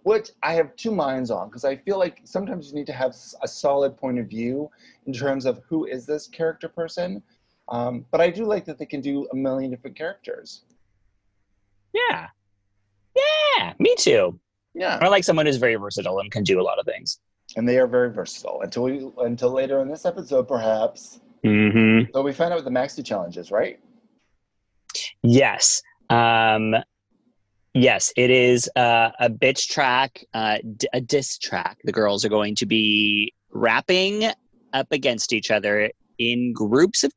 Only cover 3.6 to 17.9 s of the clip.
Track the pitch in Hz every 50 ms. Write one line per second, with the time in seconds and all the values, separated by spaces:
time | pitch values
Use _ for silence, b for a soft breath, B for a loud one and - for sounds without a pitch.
3.6 | - 151 139 139 139 139 135 _ - 131 127 123 117 101 - 110 117 120 127 139
4.6 | 151 151 b b b b b b _ - 135 120 131 139 135 135 123 131 120 -
5.6 | - _ 170 160 156 - - 131 120 - 151 151 - - - - 165 160 165 _
6.6 | - 160 _ - 165 165 - - 175 180 190 208 - _ _ _ _ _ _ _
7.6 | _ - 120 120 120 120 123 120 117 _ - 156 165 180 175 190 226 214 214 196
8.6 | - - 151 - 151 - - 143 123 143 139 143 139 - 131 131 135 135 131 135
9.6 | 135 135 123 120 _ 135 - - 156 170 196 _ _ - - - - - - -
10.6 | _ _ _ _ _ _ _ _ _ _ _ _ _ _ _ _ _ _ _ _
11.6 | _ _ _ _ _ _ _ 415 494 480 440 - - - _ _ _ _ _ _
12.6 | _ _ _ _ _ _ _ _ _ _ _ 494 539 605 622 622 605 587 554 -
13.6 | - 85 - _ - 427 494 - - - 139 110 95 90 85 85 _ _ _ _
14.6 | _ _ _ 339 185 180 - - 160 185 202 196 180 - 175 160 156 151 139 123
15.6 | 123 120 113 107 98 101 - - 95 90 92 98 98 101 - 107 104 92 98 90
16.6 | 90 92 - - - - - - - - - _ _ _ _ _ _ _ - 113
17.6 | 113 123 123 127 127 123